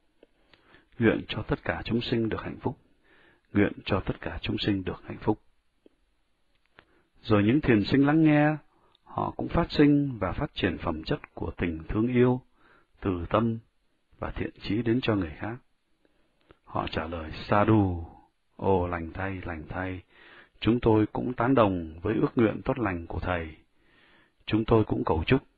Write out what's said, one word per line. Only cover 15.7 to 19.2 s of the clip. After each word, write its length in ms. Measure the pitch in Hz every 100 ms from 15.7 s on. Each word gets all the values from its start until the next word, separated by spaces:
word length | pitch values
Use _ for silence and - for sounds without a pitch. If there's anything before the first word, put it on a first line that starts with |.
| _ _ _ _ _ _ _ _ -
Họ 240 | _ - -
trả 160 | - 80
lời, 240 | 82 78 - -
Sa 160 | 104
đù, 420 | 104 110 95 85 85 - _ _ _ -
ồ, 320 | 95 95 90
lành 240 | 87 82
thay, 280 | 80